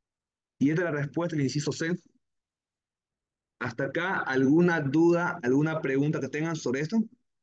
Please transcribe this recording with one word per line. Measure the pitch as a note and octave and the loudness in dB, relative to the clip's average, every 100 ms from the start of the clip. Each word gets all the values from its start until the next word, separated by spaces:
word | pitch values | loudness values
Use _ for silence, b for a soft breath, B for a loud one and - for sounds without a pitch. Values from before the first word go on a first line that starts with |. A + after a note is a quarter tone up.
| _ _ _ _ _ - | _ _ _ _ _ -2
Y | C3+ | 0
esta | D#3+ | 0
es | E3+ | -2
la | D3 | -2
respuesta | C#3+ D#3+ E3+ | -4 -4 -4
del | D#3+ C3+ | -2 -2
inciso | D3 D3 | -2 -4
C. | C#3 E3 F3+ _ _ _ _ _ _ _ _ _ _ _ _ _ _ _ - | -4 -4 -4 _ _ _ _ _ _ _ _ _ _ _ _ _ _ _ -10
Hasta | A#2+ - C#3 | -8 -4 -4
acá, | E3 F3 F#3+ | -2 -2 -4
¿alguna | - C3 C3+ D#3 F3 E3 | -2 2 4 6 4 4
duda, | C#3 D3 E3+ E3+ E3+ - | 0 4 4 4 0 -4
alguna | A#2+ C3+ D#3 D#3 | 0 2 2 0
pregunta | D3 C3+ D3 D#3 | -2 0 0 -2
que | C3+ | -4
tengan | D3 D#3+ | -4 -4
sobre | D#3 C3 C3 | -4 -4 -4
esto? | D#3 A3+ G#3+ _ _ _ | -2 -2 -2 _ _ _